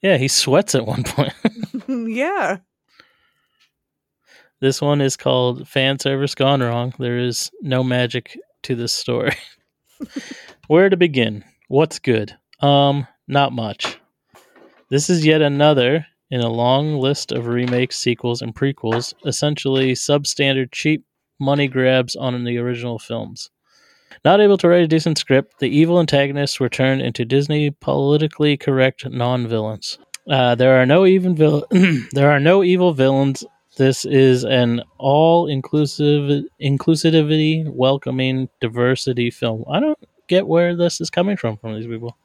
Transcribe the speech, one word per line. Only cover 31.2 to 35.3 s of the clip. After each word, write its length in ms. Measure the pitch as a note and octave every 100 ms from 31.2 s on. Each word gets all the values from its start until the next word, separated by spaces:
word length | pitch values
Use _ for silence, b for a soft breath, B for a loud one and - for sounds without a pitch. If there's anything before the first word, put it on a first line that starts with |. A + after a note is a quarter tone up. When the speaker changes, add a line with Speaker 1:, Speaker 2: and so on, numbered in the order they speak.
| F#3 E3
Speaker 1:
vil-, 300 | D3+ D3 -
<clears throat> 440 | F#3+ F#3 D3 A2
there 180 | C3+ C#3+
are 80 | D3
no 240 | D3 F#3+
evil 280 | F3+ F3+ F3+
villains. 520 | D3+ C3 C3+ C#3 C3+ - _ _ _
This 280 | C3+ C3 -
is 380 | C#3 C3+ B2+
an 380 | A#2+ C3 A#2+ A#2 - _
all-inclusive, 1500 | C#3 C#3+ D#3+